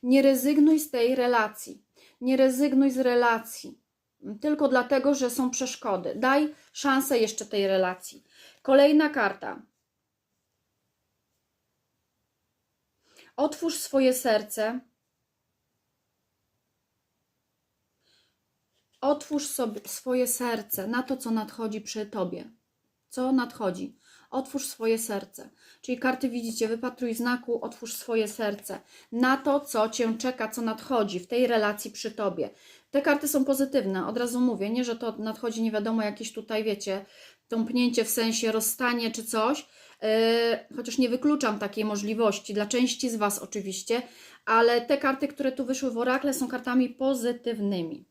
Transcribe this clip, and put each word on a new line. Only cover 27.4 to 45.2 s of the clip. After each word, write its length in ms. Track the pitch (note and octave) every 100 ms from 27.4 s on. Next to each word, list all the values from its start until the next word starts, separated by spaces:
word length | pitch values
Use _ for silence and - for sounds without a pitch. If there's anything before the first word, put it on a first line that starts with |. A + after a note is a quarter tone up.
| A#3+ A#3
otwórz 300 | A3+ - A#3
swoje 340 | - - A3+ G#3
serce 520 | G#3+ G#3+ G#3 - G3 _ - _
na 240 | A3+ B3+ C4+
to, 240 | C#4+ C#4+
co 280 | C#4+ A#3 A3
Cię 300 | A3+ A3+ A3+
czeka, 300 | B3+ B3+ A3
co 140 | A#3+
nadchodzi 580 | A3+ A3 - B3 G#3 F3+
w 60 | F3
tej 200 | A#3+ B3
relacji 440 | A#3 G#3 G#3 A3
przy 200 | - A3
Tobie. 400 | A3 G3+ E3+ A2+ - - - _
Te 120 | C#4
karty 260 | C#4 D4 D4+
są 160 | D4
pozytywne, 600 | C4+ C4+ C4+ C#4 G3 F#3+ -
od 120 | A3+
razu 220 | A#3+ B3
mówię, 300 | B3 G3+ G3+
nie, 140 | A#3
że 120 | B3 A#3
to 200 | A#3 A3
nadchodzi 440 | G#3+ A3 A#3+ A3+
nie 80 | A3+
wiadomo 320 | G#3+ G#3+ A3+
jakieś 300 | G#3 G#3 A3
tutaj, 320 | - G#3+ A3
wiecie, 400 | A3 G#3 G3+ G3 G3 - - _ _
tąpnięcie 560 | A3+ A3+ B3 B3 A#3
w 60 | A3+
sensie 420 | - A3+ A3+ A3+
rozstanie 580 | A3 A3 - B3 A#3+ A3+
czy 140 | A3+
coś, 420 | A3 A3+ A3 D4 - _ - _
yy, 60 | A3 A3 A3+ A#3 A#3 A3+ - -
chociaż 220 | A#3 A#3
nie 100 | B3
wykluczam 500 | B3 D4 D4 B3 G#3
takiej 260 | G3+ A3
możliwości, 720 | G#3+ G#3 G#3 A3 A3 G3+ -
dla 120 | G#3 G#3
części 440 | B3 B3 - B3+
z 60 | A3+
Was 220 | G#3 G3+
oczywiście, 640 | - G#3+ F#3+ F#3 - A3+ - - - -
ale 360 | - A3+ A#3 A#3+
te 180 | A#3 C#4+
karty, 300 | C#4+ C4+